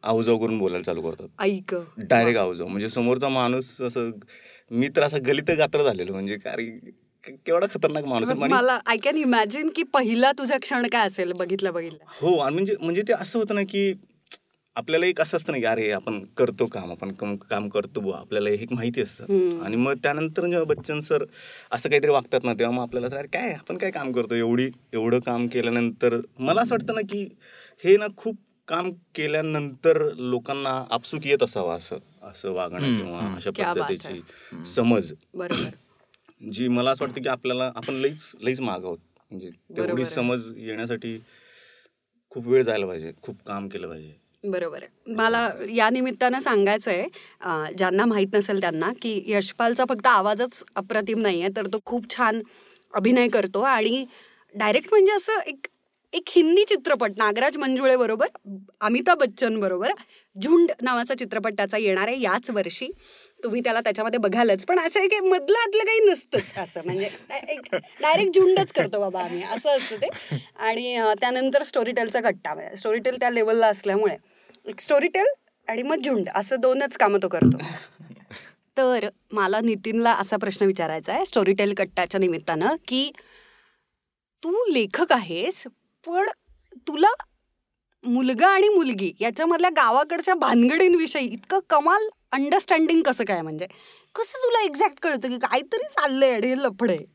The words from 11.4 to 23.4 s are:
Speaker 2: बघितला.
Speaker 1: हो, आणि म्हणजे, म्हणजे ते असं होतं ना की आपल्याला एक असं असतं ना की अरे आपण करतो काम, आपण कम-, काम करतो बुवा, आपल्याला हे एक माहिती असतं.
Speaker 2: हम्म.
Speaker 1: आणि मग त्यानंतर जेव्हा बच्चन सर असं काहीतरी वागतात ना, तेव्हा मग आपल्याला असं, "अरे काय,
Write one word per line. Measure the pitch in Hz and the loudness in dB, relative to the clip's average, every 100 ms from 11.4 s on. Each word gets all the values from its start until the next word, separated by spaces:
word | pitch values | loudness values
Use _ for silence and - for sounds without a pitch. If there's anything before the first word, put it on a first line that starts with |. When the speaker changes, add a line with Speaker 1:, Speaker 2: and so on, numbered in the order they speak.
| 180 196 196 | -4 -2 -2
Speaker 2:
बघितला. | 170 165 156 - | -4 -8 -14 -20
Speaker 1:
हो, | - 160 175 | -2 2 4
आणि | 139 160 | 2 0
म्हणजे, | 196 208 | -2 -2
म्हणजे | 165 170 | -2 -2
ते | 208 | 0
असं | 226 190 240 | -2 0 -4
होतं | 214 208 | -2 -2
ना | 196 | -2
की | 196 196 190 _ _ _ - _ _ _ - | 0 -2 -2 _ _ _ -20 _ _ _ -12
आपल्याला | 117 160 175 | -2 0 2
एक | 165 | 0
असं | 160 175 | -2 -2
असतं | 156 | -4
ना | 143 | -2
की | 113 | 0
अरे | 113 110 | 0 0
आपण | 98 104 107 98 - | -2 -4 -8 -10 0
करतो | 123 104 117 | 0 0 -4
काम, | 110 87 | -4 -10
आपण | 85 98 | -10 -10
कम-, | 98 104 101 | -8 -6 -8
काम | - 104 104 | -6 -6 -2
करतो | 104 104 - | -4 -4 -6
बुवा, | 98 87 | -6 -8
आपल्याला | - 107 104 | -4 -2 0
हे | 104 | -2
एक | 117 | -4
माहिती | 120 117 120 | -4 -4 -4
असतं. | 101 - | -6 -8
Speaker 2:
हम्म. | - 196 180 170 | 0 2 2 -2
Speaker 1:
आणि | 180 208 | -4 0
मग | 139 | 0
त्यानंतर | 139 147 147 160 160 | 0 -2 -2 -2 -2
जेव्हा | 175 175 | -2 0
बच्चन | 156 147 123 151 | 0 -2 -2 -8
सर | 147 151 - - - - - | -2 -2 -2 -12 -20 -20 -8
असं | 120 - | -6 0
काहीतरी | 147 147 | 2 4
वागतात | 143 120 127 | 2 2 0
ना, | 123 | 0
तेव्हा | 107 120 123 | 0 0 -2
मग | |
आपल्याला | 120 123 120 | -4 -6 -6
असं, | 139 | -8
"अरे | 147 | -6
काय, | - | -6